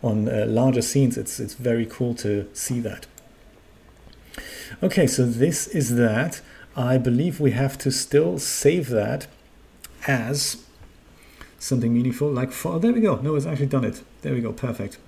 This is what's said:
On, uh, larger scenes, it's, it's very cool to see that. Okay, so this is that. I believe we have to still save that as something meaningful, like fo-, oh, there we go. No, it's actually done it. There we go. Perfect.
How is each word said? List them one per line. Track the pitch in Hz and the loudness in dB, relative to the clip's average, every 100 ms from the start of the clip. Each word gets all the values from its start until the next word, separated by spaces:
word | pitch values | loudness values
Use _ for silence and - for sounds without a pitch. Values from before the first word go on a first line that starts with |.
On, | 123 107 110 | 0 0 0
uh, | 113 110 | 0 2
larger | 110 135 127 | 4 4 2
scenes, | 117 139 131 120 | 2 2 2 2
it's, | 117 - | -6 -8
it's | 113 | -10
very | - 123 117 | -4 0 0
cool | 113 - 120 | -2 -2 -4
to | 120 107 104 101 | -2 -2 -2 -4
see | - - 123 | -10 -6 -4
that. | 113 95 - - - - - - - - - - - - - - - - - - | -4 -8 -16 -20 -20 -20 -20 -20 -20 -20 -20 -20 -20 -20 -20 -18 -16 -16 -16 -4
Okay, | 185 - 151 | 0 4 2
so | - 123 | 4 2
this | 117 143 - - | 4 2 2 -2
is | 165 120 120 | -2 0 4
that. | 117 107 160 - - - - - | 4 4 0 -4 -16 -20 -12 -4
I | 123 131 | 2 2
believe | 123 120 170 143 | 4 2 0 2
we | 147 | 0
have | 113 135 - | 2 -2 -2
to | 143 | -4
still | 131 - 143 165 165 | -2 2 2 2 -2
save | - - 143 175 131 | -4 2 2 2 0
that | 117 104 131 - - - - - - - - - | 0 0 -4 -8 -20 -20 -20 -20 -20 -20 -8 -2
as | 131 113 143 - - - - - - - - - - - - | -2 0 -2 -4 -6 -14 -20 -20 -20 -20 -20 -20 -20 -20 -16
something | - 131 117 | -4 0 2
meaningful, | 117 127 120 147 | 2 0 0 -2
like | 127 131 | 0 -4
fo-, | - 165 | -4 -4
oh, | 165 | 0
there | 226 | 2
we | 247 | 4
go. | 214 135 | 4 2
No, | 143 | 0
it's | 151 151 | 0 0
actually | 139 139 | -2 0
done | 135 | 0
it. | 117 - - - | 0 -4 -14 -10
There | 143 | -4
we | 131 | -2
go. | 113 | -2
Perfect. | - 127 110 101 - | -4 -6 -4 -8 -10